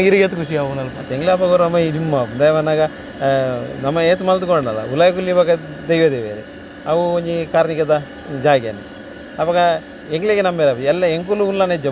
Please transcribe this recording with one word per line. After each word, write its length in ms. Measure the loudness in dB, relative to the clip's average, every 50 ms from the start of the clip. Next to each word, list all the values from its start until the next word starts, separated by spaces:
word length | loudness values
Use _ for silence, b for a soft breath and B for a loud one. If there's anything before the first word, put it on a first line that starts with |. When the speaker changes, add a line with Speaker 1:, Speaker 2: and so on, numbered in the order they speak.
| 4
Speaker 1:
ಈರಿಗೆ 160 | 4 4 4 4
ಎತ್ತು 120 | 2 0 -4
ಖುಷಿ 140 | -4 -4 -2 -2
ಆವು 120 | -2 -2 -4 -6
ನಲ್ಪ. 140 | -6 -8 -8
Speaker 2:
ಮತ್ತೆ 180 | -10 -8 -6 -6
ಎಂಗ್ಲೇ 160 | -2 0 2 2
ಅಪ್ಪ 100 | 2 2 4
ಗೌರವ 140 | 4 4 4 4
ಅಮ್ಮ 80 | 2 2 2
ಈ 40 | 0 0
ಜಿಮ್ಮ 200 | -2 -2 0 0 0 0 -2 0 2
ದೇವನಾಗ, 400 | 2 4 4 2 2 2 2 2
ಆ, 480 | 0 0 -2 -8 -16 -14 -8 -2 0 0 2 2 0 0 -2 -4 -6 -8 -8 -6 -4
ನಮ್ಮ 140 | -2 0 2 2 2
ಏತ್ 100 | 2 2 2
ಮಲ್ತ್ಕೊಂಡಲ್ಲ. 540 | 0 0 2 2 2 2 2 2 0 -2 -4 -4 -2 2
ಉಲಾಯ್ 200 | 4 4 4 4
ಕುಲ್ಲಿ 160 | 2 0 0 2
ಇವಾಗ 160 | 4 4 4 2 0 -2 -8 -14 -8 -2 0
ದೈವ 140 | 2 4 4 4 2
ದೇವೇರಿ. 300 | 0 -4 -6 -8 -10 -12 -14 -16 -18 -18 -18 -16 -8 -4 0
ಅವು 100 | 0 0 2 0 0
ಒಂಜಿ 200 | -2 -2 -2 -4 -4 -2 0 2
ಕಾರ್ಣಿಕದ 420 | 2 2 2 0 0 0 2 0 0 -2 -6 -14 -14 -12 -10 -6 0 2
ಜಾಗೇನೆ. 380 | 4 4 2 2 -2 -10 -10 -12 -16 -18 -18 -18 -18 -18 -18 -18 -10 -6 -4
ಅವಾಗ 160 | -2 0 2 2 4 2 2 0 -4 -10 -18 -16 -10 -6 -6
ಎಂಗ್ಲೆಗೆ 280 | -2 0 0 2 2 2
ನಂಬೇರ 200 | 0 2 2 2 2 2 2 0 0 0
ಎಲ್ಲ 100 | 2 2 0 0
ಎಂಕುಲು 260 | 0 -2 -2 0 0 0 0
ಉಲ್ಲನೆ 240 | 0 0 0 0 0 -2
ಇಜ್ಜ 80 | -2 -2